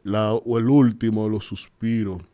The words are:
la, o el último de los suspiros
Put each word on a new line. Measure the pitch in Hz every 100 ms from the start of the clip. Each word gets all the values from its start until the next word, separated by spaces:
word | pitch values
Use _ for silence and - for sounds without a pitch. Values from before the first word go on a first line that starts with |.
la, | 98 104 107
o | 113 113 113
el | 113
último | 143 123 110 113 107
de | 107
los | 107
suspiros | - - - _ 113 113 101 90 85